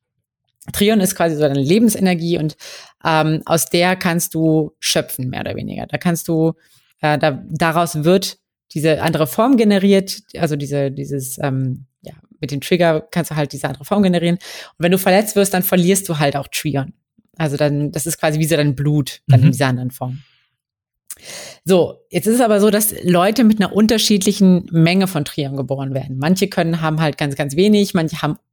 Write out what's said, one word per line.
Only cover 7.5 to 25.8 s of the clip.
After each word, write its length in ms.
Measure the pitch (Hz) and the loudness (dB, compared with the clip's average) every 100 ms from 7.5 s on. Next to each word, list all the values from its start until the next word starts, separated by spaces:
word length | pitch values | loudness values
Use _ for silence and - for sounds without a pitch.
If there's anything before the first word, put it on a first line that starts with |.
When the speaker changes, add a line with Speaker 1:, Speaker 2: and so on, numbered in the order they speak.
| 127 165 160 170 151 | -2 0 0 -2 0
Speaker 1:
wird 340 | 151 190 190 - _ _ _ | 2 2 0 -10 _ _ _
diese 280 | 160 156 156 | -2 0 0
andere 240 | 160 160 156 | 0 0 0
Form 300 | - 233 262 | 0 2 4
generiert, 640 | 214 202 196 196 190 - - - | 4 4 4 4 2 -6 -14 -6
also 180 | 160 147 | -4 -4
diese, 340 | 139 143 139 | -4 -2 -2
dieses, 480 | 139 143 139 131 - | -4 -6 -6 -8 -8
ähm, 440 | 143 131 131 131 - _ | -6 -4 -4 -6 -12 _
ja, 100 | - - _ _ | -20 -20 _ _
mit 100 | - | -8
dem 100 | 143 | -6
Trigger 400 | - 175 170 156 - | -2 2 2 0 -2
kannst 200 | 180 156 | -6 -4
du 60 | 156 | -4
halt 160 | 147 | -4
diese 140 | 135 147 | -4 -8
andere 160 | 139 143 | -8 -2
Form 160 | 208 | 2
generieren. 320 | 190 175 170 175 | 2 2 0 -2
Und 400 | - - - - | -6 -18 -18 -2
wenn 140 | 170 | 0
du 60 | 185 | 2
verletzt 360 | 190 190 214 202 | 4 2 2 0
wirst, 180 | 196 | 0
dann 80 | 185 | 0
verlierst 440 | 180 185 175 190 196 | 0 2 2 2 0
du 100 | 156 | -2
halt 180 | 147 139 | -2 -2
auch 120 | 135 | -6
Trion. 420 | - 156 139 135 - _ _ _ - | -8 -4 -4 -6 -10 _ _ _ -6
Also 180 | 160 143 | -4 0
dann, 340 | 147 143 147 | 0 0 -2
das 120 | 147 165 | -4 -6
ist 120 | 156 | -2
quasi 200 | 165 151 | -2 0
wie 60 | |
so 120 | 160 156 | 0 2
dein 180 | 147 | 0
Blut 480 | 135 143 147 135 - - | 0 0 0 0 -4 4
dann 140 | 127 | 6
Speaker 2:
Mhm. 60 | 139 | 6
Speaker 1:
in 60 | |
dieser 140 | 127 139 | 4 0
anderen 220 | 127 127 | -2 -6
Form. 320 | - 127 131 - _ _ _ _ _ _ _ - - - - - - | -8 -10 -10 -16 _ _ _ _ _ _ _ -20 -20 -18 -18 -18 -10
So, 360 | - 185 143 - _ | 0 2 2 -4 _
jetzt 160 | 175 208 | -4 0
ist 80 | 240 | 2
es 40 | |
aber 200 | 233 208 | 2 4
so, 100 | 208 | 4
dass 240 | 202 214 - | 2 0 -4
Leute 400 | 175 175 190 220 | 0 2 2 4
mit 160 | 220 214 | 4 4
einer 120 | 185 | 0
unterschiedlichen 920 | 190 220 226 214 208 202 196 190 180 - | 2 2 2 2 2 2 4 4 4 2
Menge 360 | 165 165 185 185 | 2 4 4 0
von 180 | 165 | -2
Trion 320 | 143 - 139 139 | -6 -6 -6 -6
geboren 380 | 131 139 | -6 -6